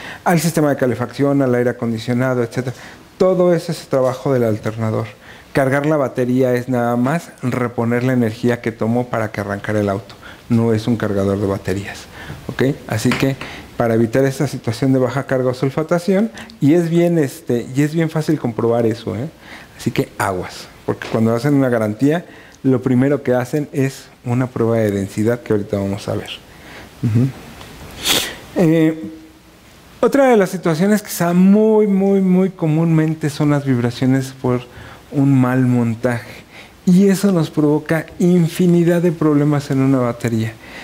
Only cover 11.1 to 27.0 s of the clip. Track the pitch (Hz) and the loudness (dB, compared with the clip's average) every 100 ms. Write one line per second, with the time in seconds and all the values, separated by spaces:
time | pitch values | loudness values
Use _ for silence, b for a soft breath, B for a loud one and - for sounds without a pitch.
11.1 | 101 98 98 101 98 - 95 101 - - | 0 0 0 0 -2 -4 -6 -6 -12 -16
12.1 | B B B - - 127 151 - 110 123 | B B B -8 -2 -2 -2 -6 -4 0
13.1 | 120 135 135 B B B - 117 113 113 | 0 0 -4 B B B -4 0 2 2
14.1 | 131 135 135 143 127 - 110 139 131 123 | 2 0 0 -4 -4 -6 -2 0 2 0
15.1 | 139 - 131 127 123 139 160 156 175 185 | -2 -2 -2 -2 -2 -2 -2 -2 -2 0
16.1 | 190 220 - B - 139 170 165 170 175 | 0 0 -4 B 0 4 4 4 2 2
17.1 | 165 135 - - 120 113 131 147 165 160 | 2 0 -4 -4 -2 -2 -2 0 0 -2
18.1 | 160 151 151 123 113 117 117 113 107 107 | -2 -2 -2 -2 -2 0 2 0 -2 -6
19.1 | 101 151 - B B B - - - 131 | -8 -8 -12 B B B -10 -4 -2 -4
20.1 | - 104 92 90 - - - - - - | -4 -4 -4 -6 -12 -20 -12 -8 -8 -4
21.1 | 117 113 117 139 143 131 117 107 107 139 | 0 0 0 0 2 2 0 -2 0 0
22.1 | 165 170 B B B 131 127 135 123 135 | 0 -4 B B B 0 0 2 2 2
23.1 | 143 - 123 120 156 143 156 135 - - | 0 0 -2 -2 -4 -4 -2 -4 -4 -18
24.1 | - 127 120 123 - 113 113 107 98 98 | -14 -4 -2 -2 0 0 2 0 0 -4
25.1 | - 107 120 - 107 101 101 98 98 - | -2 -2 -2 0 -2 -2 -4 -4 -6 -6
26.1 | 104 - - - B B B B - | -8 -8 -14 -18 B B B B -6